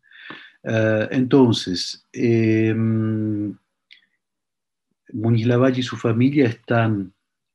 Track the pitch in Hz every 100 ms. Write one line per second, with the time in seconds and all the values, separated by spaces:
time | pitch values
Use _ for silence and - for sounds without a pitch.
0 | _ - - - - _ - 113 110 107
1 | 107 135 127 143 127 104 - 87 - -
2 | _ - 127 117 113 110 110 110 113 110
3 | 110 110 107 104 104 98 _ _ _ -
4 | _ _ _ _ _ _ _ _ _ _
5 | _ - 110 117 113 120 131 127 120 117
6 | 120 113 131 143 123 117 - 117 113 104
7 | 92 _ _ _ _